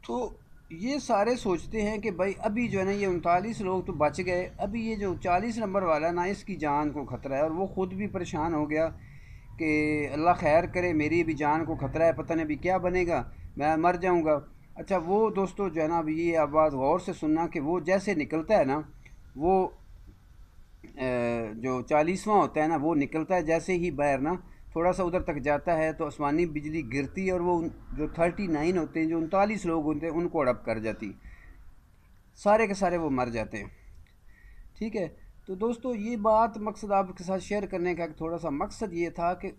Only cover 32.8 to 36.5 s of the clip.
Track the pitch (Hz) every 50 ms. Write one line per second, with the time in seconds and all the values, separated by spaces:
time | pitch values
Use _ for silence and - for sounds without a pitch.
32.8 | 196 180 175 175 165 151 135 127 127 120 113 117 107 - - 107 101 101 - -
33.8 | - - - - - - - - _ - - - - - - - - - - -
34.8 | 214 226 208 220 180 151 - - - - - - - - 190 185 208 233 247 240
35.8 | - 262 247 214 202 226 240 226 202 220 220 220 226 233